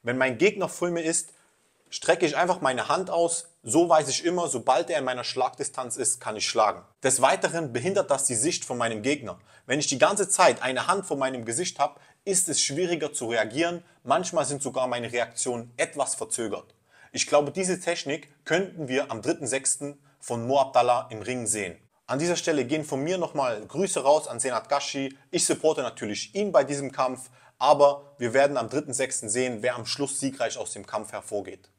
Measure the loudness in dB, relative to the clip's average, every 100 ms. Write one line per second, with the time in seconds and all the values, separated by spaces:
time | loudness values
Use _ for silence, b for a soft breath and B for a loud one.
0 | -2 2 0 4 2 2 -4 -2 -2 0
1 | 0 -2 -4 b b b b b _ -6
2 | 2 4 4 2 0 0 0 -2 0 -2
3 | 0 0 0 -2 -8 _ 2 4 6 6
4 | 4 0 0 0 -2 0 2 2 2 -2
5 | -2 -4 -4 -2 -2 -2 -8 -6 -8 -2
6 | -2 -2 -6 -4 -2 4 2 2 -14 _
7 | 0 4 4 4 0 -2 -2 -2 0 0
8 | 2 0 0 0 0 -2 -4 -2 -2 0
9 | 0 -2 -4 -12 b b -4 -2 0 4
10 | 4 4 0 6 6 6 -2 -2 0 0
11 | 0 -2 -2 -2 -6 -4 -4 -2 -4 -4
12 | b b -2 0 0 -2 -2 -2 -2 -2
13 | -4 -6 -2 0 0 0 -2 -2 b b
14 | 0 0 0 -2 -2 -4 -4 -2 -2 -2
15 | -2 -2 -2 -4 -4 -4 -8 -6 -4 -2
16 | -4 -4 -6 -4 -4 -6 -10 _ b b
17 | b -6 2 2 2 -4 -2 -2 -2 -4
18 | -4 -6 -8 _ -2 0 0 -6 -2 -2
19 | -2 -4 -4 -4 -2 -2 -2 -4 -6 -12
20 | b b -6 -4 0 2 4 4 4 2
21 | -2 -10 -6 -4 -2 -4 -4 -8 _ _
22 | -6 -2 0 0 0 0 0 -2 -2 -4
23 | -2 -2 -2 -2 -2 -2 -6 -4 -2 2
24 | 4 4 4 -4 -2 -2 0 -2 -2 -4
25 | -6 -8 B -2 0 2 2 2 -4 -6
26 | -6 -6 -6 -4 4 4 4 -2 -6 -2
27 | -2 -2 -12 b b _ 4 8 8 6
28 | -10 -4 2 4 4 2 -2 -4 -4 -4
29 | -2 -4 -4 -2 -2 -2 -4 -4 -8 -4
30 | -4 -4 -6 -4 -4 -4 -8 -10 -8 -8
31 | -6 -12 -6 -8 -8 -16 _